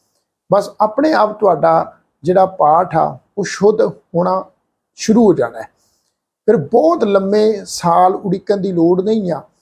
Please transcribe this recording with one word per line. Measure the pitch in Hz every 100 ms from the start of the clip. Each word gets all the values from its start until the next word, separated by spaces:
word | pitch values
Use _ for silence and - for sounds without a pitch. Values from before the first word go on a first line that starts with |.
| _ _ _ _ -
ਬਸ | 196 202 -
ਆਪਣੇ | 214 214 311
ਆਪ | 208 208 202
ਤੁਹਾਡਾ | 202 160 165 165 175 - _ _
ਜਿਹੜਾ | 143 185 185
ਪਾਠ | 185 151 156 180 160
ਆ, | 151 139 _ -
ਉਹ |
ਸ਼ੁੱਧ | 180 - 202 214
ਹੋਣਾ | 202 - _ 170 180 190 - _ _ _ _ -
ਸ਼ੁਰੂ | - 220 220
ਹੋ |
ਜਾਣਾ | 151 120 -
ਹੈ। | - _ _ _ _ _ _ _ -
ਫਿਰ | 220
ਬਹੁਤ | 139 - 320 339
ਲੰਮੇ | 214 196 190 208 214 208 185
ਸਾਲ | - 175 170 185 196
ਉਡੀਕਣ | 196 190 - 202
ਦੀ | 190
ਲੋੜ | 175 170 180
ਨਹੀਂ | 190 220 185
ਆ, | 143 - _